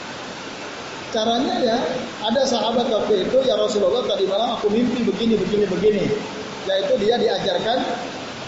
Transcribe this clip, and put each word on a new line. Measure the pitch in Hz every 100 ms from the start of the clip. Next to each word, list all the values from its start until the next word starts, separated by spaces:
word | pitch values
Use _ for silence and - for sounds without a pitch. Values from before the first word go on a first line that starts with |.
| - - - - - - - - - - -
Caranya | 226 220 233 320 370
ya, | 233 240 - - - -
ada | 214 262
sahabat | 262 233 214 240 233
waktu | 208 202 202 -
itu, | 254
"Ya | 254
Rasulullah, | 208 208 208 180 240 214
tadi | 190
malam | 190 196 247 214
aku | 208
mimpi | 220 247 247
begini, | 202 180 226 208
begini, | 185 208 196
begini." | 175 214 202 147 - - - - -
Yaitu | - 190 196 247
dia | 208 240
diajarkan | 214 190 190 175 214 262 262 - - - - -